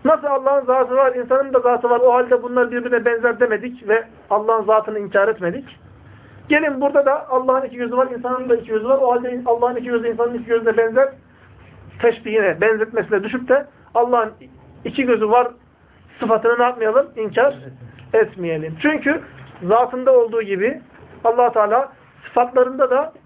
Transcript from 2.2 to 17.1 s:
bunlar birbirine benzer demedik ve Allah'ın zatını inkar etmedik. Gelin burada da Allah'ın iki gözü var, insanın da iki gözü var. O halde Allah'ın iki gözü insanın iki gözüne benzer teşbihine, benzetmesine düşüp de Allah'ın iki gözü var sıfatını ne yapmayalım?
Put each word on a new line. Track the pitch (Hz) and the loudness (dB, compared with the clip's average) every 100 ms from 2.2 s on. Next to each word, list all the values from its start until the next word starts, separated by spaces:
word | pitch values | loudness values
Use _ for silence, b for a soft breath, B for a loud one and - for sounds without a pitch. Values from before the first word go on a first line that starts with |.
| 247 247 | 2 0
bunlar | 240 247 240 | 0 0 0
birbirine | 240 240 240 | -2 -2 -2
benzer | 226 233 240 233 | 0 0 -2 0
demedik | 233 208 247 247 202 | 0 0 -6 -10 -2
ve | 220 226 - - | -2 -2 -14 -2
Allah'ın | 214 220 220 | -2 0 0
zatını | 202 214 214 214 | 2 0 0 -8
inkar | 202 202 208 | -2 0 0
etmedik. | 220 175 247 - - - - B B B B - | 0 -4 -6 -12 -20 -20 -20 B B B B 0
Gelin | 302 311 262 | 0 0 -2
burada | 302 311 277 | 0 2 2
da | 294 - | 0 0
Allah'ın | 262 262 262 269 | -2 0 0 -2
iki | 247 | -8
gözü | 240 247 | -4 -2
var, | 254 247 | -2 -4
insanın | 247 254 254 | -6 -6 -2
da | 226 | -2
iki | 226 | -2
gözü | 220 226 | -4 0
var. | 269 | 2
O | 254 | 2
halde | 240 247 247 240 | 0 -2 -6 -2
Allah'ın | 233 240 240 | 0 0 -2
iki | 247 | -4
gözü | 240 233 | -4 -2
insanın | 226 240 | -2 -4
iki | 240 233 | -4 -2
gözüne | 233 226 220 | -2 0 0
benzer | 226 240 269 - _ b b b - - - - | 0 2 0 -2 _ b b b -20 -20 -20 -2
teşbihine, | - 226 226 220 196 156 | -2 -2 -2 0 0 2
benzetmesine | 214 220 220 226 214 202 | 0 0 -2 -4 -2 -2
düşüp | 208 247 254 | -2 -6 0
de | 269 285 b b | 0 0 b b
Allah'ın | 226 240 240 220 - 131 - - - | 0 2 0 -2 -8 -20 -20 -20 -14
iki | - - 247 | -10 -4 0
gözü | 226 214 | 0 2
var | 240 247 - _ _ b b b - | 2 2 -4 _ _ b b b -8
sıfatını | 233 220 226 240 | -2 0 2 2
ne | |
yapmayalım? | 247 247 220 247 277 | 0 0 0 0 -2